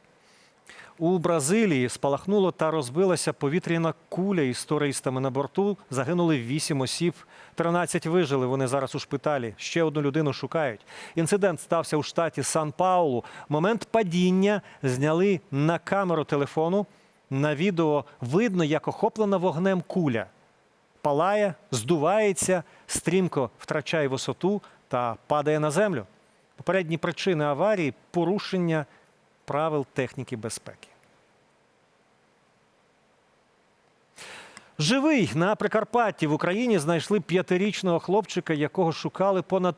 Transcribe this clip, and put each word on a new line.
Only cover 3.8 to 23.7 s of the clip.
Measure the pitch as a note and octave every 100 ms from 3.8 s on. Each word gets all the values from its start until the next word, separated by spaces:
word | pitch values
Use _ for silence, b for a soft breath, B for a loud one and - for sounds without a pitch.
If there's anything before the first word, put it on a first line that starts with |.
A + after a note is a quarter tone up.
| E3 - -
куля | E3+ G3 F3+
із | C3 A2+
туристами | - D3 D3 - C#3+ C3
на | C3+
борту. | C3 C#3+ - G3+ F#3+ -
Загинули | C3 B2+ F3 E3+ C#3+
вісім | A#2 D3 - C#3+
осіб, | B2+ - E3+ - - B B
тринадцять | - E3+ F3 E3+ F3
вижили, | D#3+ F3+ D3 C#3
вони | B2+ C3+ B2+
зараз | C#3 C3
у | C#3+
шпиталі. | - C#3 D#3 C#3 A#2 -
Ще | - E3+
одну | D#3+ D3+
людину | C#3+ D3+ D3+
шукають. | - C3+ - C#3 G#2 - B B
Інцидент | E3 D#3+ G3+ F#3+ D#3
стався | - E3+ - D#3
у |
штаті | - - D#3+ -
Сан-Паулу. | - D#3+ D3+ - F#3 F3+ D#3 A#2+ B B B
Момент | D3+ F#3+ A3+ -
падіння | A3+ F#3 F3 F3+ F#3 G3+ G#3 B B
зняли | C3+ B2+ D3+ E3 G3+ F3+ -
на | C#3 D#3 E3+
камеру | - G3 F#3 D#3+
телефону. | C#3 D3 C#3 D#3+ E3 G3 F#3+ b b b -
На | C3+ D3+
відео | D3 G3 E3+ D#3 D3 - B
видно, | A#2+ E3+ A#3+ F3+
як | D3+ D3+ -
охоплена | - A3 A3 G#3 F#3+
вогнем | F3+ D#3+ F#3+ F#3 -
куля | F#3+ D3+ A2+ F#2+ _ _ _ _ _ _ _
палає, | D3 C#3+ F#3 G#3+ G3+ D#3 -
здувається, | B2 A#2+ E3+ D#3 G#3+ G#3 F3+ - F3+ - B -
стрімко | - E3 F#3+ F3+ C#3+ A#2+ -
втрачає | -